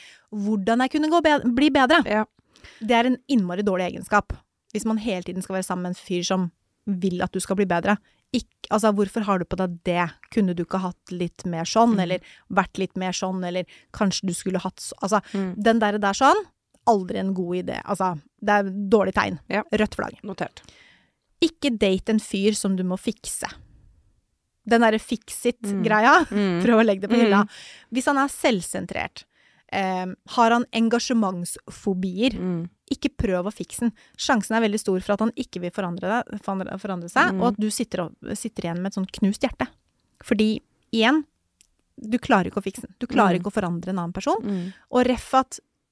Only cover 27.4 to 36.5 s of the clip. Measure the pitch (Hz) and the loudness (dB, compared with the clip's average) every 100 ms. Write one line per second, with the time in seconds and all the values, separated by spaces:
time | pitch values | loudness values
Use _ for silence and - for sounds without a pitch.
27.4 | 208 - - - _ 247 285 277 277 - | 2 -2 -20 -20 _ -2 0 2 0 0
28.4 | 311 202 170 185 175 - - - - _ | 0 0 -2 -8 -8 -6 -8 -10 -20 _
29.4 | _ _ _ 190 190 185 185 - - - | _ _ _ -4 -2 -2 -4 -8 -4 2
30.4 | 226 240 247 226 226 240 - 233 202 180 | 4 4 0 0 2 2 0 0 0 -2
31.4 | 175 - - - 208 185 185 180 254 - | -8 -10 -14 -8 -4 -2 -2 0 -2 0
32.4 | 185 170 175 _ - 269 - - 208 180 | -4 -4 -6 _ -8 -4 -4 -2 -2 -2
33.4 | 185 - - - 233 - _ - - 240 | -4 -8 -10 -4 -4 -4 _ -6 0 0
34.4 | - 220 226 208 - 185 185 202 220 - | 2 0 0 0 0 -2 0 0 0 -2
35.4 | 254 185 175 - 180 175 180 233 - 208 | -8 -8 -8 -6 -6 -4 -2 -2 -4 -8
36.4 | - | -6